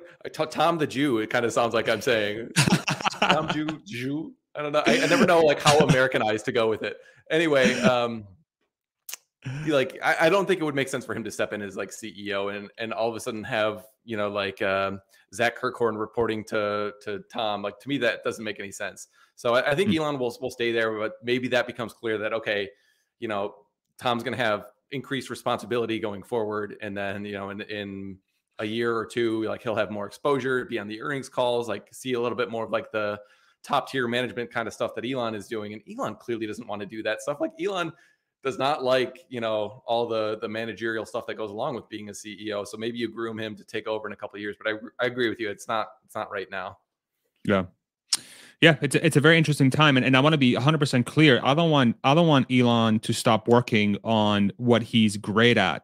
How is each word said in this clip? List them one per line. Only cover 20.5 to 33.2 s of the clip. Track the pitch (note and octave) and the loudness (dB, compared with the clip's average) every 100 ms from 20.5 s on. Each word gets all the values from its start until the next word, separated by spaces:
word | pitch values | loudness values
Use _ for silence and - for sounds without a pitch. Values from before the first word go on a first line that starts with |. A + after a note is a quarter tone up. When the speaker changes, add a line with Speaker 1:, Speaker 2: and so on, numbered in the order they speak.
| - A#2 | -2 0
Speaker 1:
there, | A#2 A2+ G#2+ | 0 0 -2
but | A2 - | -6 -6
maybe | A#2 B2+ B2+ | -2 -2 0
that | B2 A#2+ | 0 0
becomes | A2+ A2 | -4 -10
clear | - A#2 G#2+ | -6 -4 -2
that, | G#2+ | -2
okay, | A2 A#2 G#2 G2 - _ _ _ - | -4 -2 -2 -4 -10 _ _ _ -12
you | A2+ | -6
know, | G#2 G#2 - _ _ _ - | -4 -4 -8 _ _ _ -6
Tom's | C3 A#2 | -2 -2
gonna | B2 A2+ | -4 -2
have | A2+ G#2 - _ - | 0 -2 -6 _ -12
increased | C#3 - C3 - | -12 -8 -8 -8
responsibility | A#2+ B2 A#2 G#2+ B2 A2+ A2 | -6 -4 -4 -2 -2 -2 -4
going | G#2+ G2+ | -4 -8
forward. | - A#2+ G#2+ G#2+ G#2 - | -6 -4 -2 -4 -6 -10
And | G#2+ G2+ | -10 -6
then, | G2 G2+ | -6 -6
you | G#2 | -8
know, | G2+ G2 | -8 -8
in, | G2+ | -10
in | G#2+ G#2 G2+ G2 G2 F#2+ _ _ _ - | -10 -8 -8 -10 -12 -14 _ _ _ -8
a | A2 | -6
year | A2+ A#2 A2+ | -2 0 -2
or | G#2+ | -4
two, | A#2+ A#2 A2+ | -2 0 0
like, | G#2+ G2+ | -4 -4
he'll | A#2+ G#2+ | -4 -2
have | G2+ | -2
more | G#2 G2+ | -4 -10
exposure, | - D3 C#3 C3 B2+ G#2 | -4 -2 0 0 -2 -2
be | A2+ | -6
on | G2+ | -6
the | G#2+ | -10
earnings | D3 C#3 B2+ | -8 -8 -6
calls, | - B2 A#2+ A#2 | -2 0 0 -2
like, | G#2 - | -6 -10
see | - C3 | -12 -4
a | A#2+ | -2
little | A#2+ G#2+ | -2 -2
bit | A#2 | -4
more | A2+ A2 | -4 -4
of, | |
like, | A2 G#2+ | -4 -2
the | A2 G#2 G#2 | -4 -4 -6